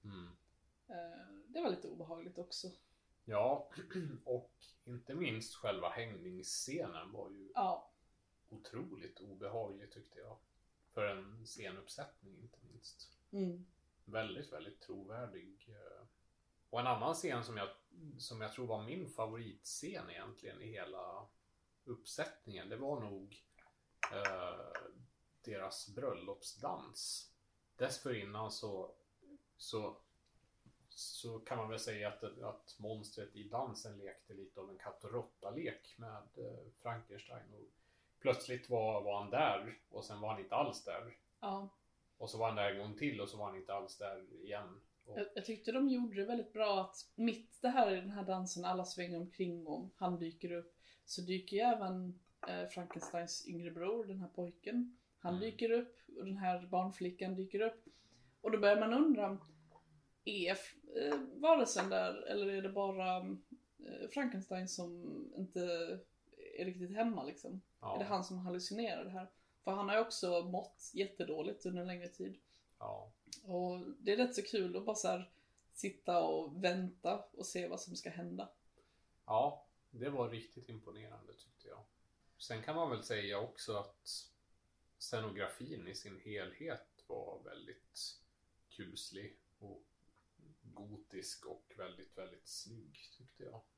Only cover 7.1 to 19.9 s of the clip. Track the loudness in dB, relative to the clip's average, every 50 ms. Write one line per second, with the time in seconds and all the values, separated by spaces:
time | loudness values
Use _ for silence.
7.1 | -8 -8 -8 -8 -8 -12 -14 -4 0 2 2 4 2 0 -2 -12 _ _ _ _
8.1 | _ _ _ _ _ _ _ _ -16 -14 -14 -10 -8 -6 -6 -6 -8 -12 -12 -14
9.1 | -14 -14 -16 -16 -12 -8 -6 -4 -2 -2 -4 -4 -6 -10 -14 -16 -16 -18 -18 -18
10.1 | -18 -18 -16 -16 -16 -18 -18 _ _ _ _ _ _ _ _ _ _ 0 0 0
11.1 | 0 -2 -6 -10 -14 -14 -14 -14 -10 -8 -8 -8 -8 -8 -10 -12 -10 -10 -10 -10
12.1 | -12 _ -20 -20 -18 -16 -18 -18 -18 -20 -20 -20 -20 -18 -18 -18 -16 -16 -18 -20
13.1 | -20 _ _ _ 0 2 2 2 0 -2 -8 -16 -20 _ _ _ _ _ -16 -4
14.1 | -2 -2 0 0 -2 -6 -8 -8 -8 -10 -10 -10 -12 -14 -12 -10 -10 -10 -8 -8
15.1 | -8 -8 -8 -8 -8 -12 -14 -14 -18 -20 -20 -20 -20 -18 -16 -16 -16 -18 -20 -20
16.1 | _ _ _ _ _ _ _ _ _ _ _ _ 0 2 4 4 4 4 4 2
17.1 | 2 2 0 0 0 0 -2 -2 -2 -2 -2 -4 -4 -12 _ _ -20 -14 -14 -14
18.1 | -12 -10 -8 -8 -6 -4 -6 -6 -4 -4 -2 -2 -2 -2 -2 -4 -6 -6 -6 -6
19.1 | -2 -2 -2 -2 -2 -6 -8 -10 -10 -10 -8 -6 -6 -6 -6 -6